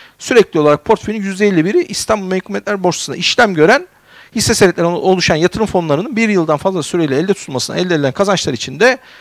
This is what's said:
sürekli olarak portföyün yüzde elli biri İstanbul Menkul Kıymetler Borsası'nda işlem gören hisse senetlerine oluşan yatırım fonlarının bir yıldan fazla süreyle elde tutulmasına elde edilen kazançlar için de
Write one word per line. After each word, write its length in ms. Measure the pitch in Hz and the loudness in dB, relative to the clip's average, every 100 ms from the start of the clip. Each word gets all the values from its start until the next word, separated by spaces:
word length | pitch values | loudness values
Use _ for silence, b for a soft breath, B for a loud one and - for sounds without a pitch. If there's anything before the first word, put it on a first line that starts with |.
| b b | b b
sürekli 400 | - 247 190 160 | 0 4 4 2
olarak 260 | 147 147 - | 2 2 0
portföyün 360 | 214 - 220 | -2 -2 -6
yüzde 260 | 196 190 208 | -6 0 2
elli 180 | 180 165 | 2 2
biri 200 | 339 - | 0 -2
İstanbul 420 | 202 - 214 185 | -6 -4 -4 -2
Menkul 180 | 190 - | -6 -6
Kıymetler 380 | 196 208 202 | -8 -6 -4
Borsası'nda 340 | 180 - - 135 | -2 -4 -6 -6
işlem 360 | - - 226 | -2 2 2
gören 340 | 165 160 277 359 b b b b 226 | 4 4 4 0 b b b b -4
hisse 180 | - | 0
senetlerine 380 | - 190 170 170 | 2 2 2 -2
oluşan 440 | 175 180 185 165 156 | 0 0 2 2 0
yatırım 300 | 175 - 214 | 0 0 -2
fonlarının 500 | 185 165 143 247 220 | -2 0 -2 -2 -2
bir 140 | 226 | 0
yıldan 280 | 196 160 147 | 2 2 0
fazla 260 | 196 185 | 0 -4
süreyle 340 | 139 175 151 135 | -4 -2 0 0
elde 160 | 190 | 0
tutulmasına 440 | 190 - 131 - 156 | -2 -4 -8 -6 -4
elde 180 | 180 160 | -2 0
edilen 160 | 139 | 0
kazançlar 420 | - 202 185 - | 0 0 0 -2
için 260 | 123 - 139 | -6 -6 0
de 180 | 240 262 b b | 0 0 b b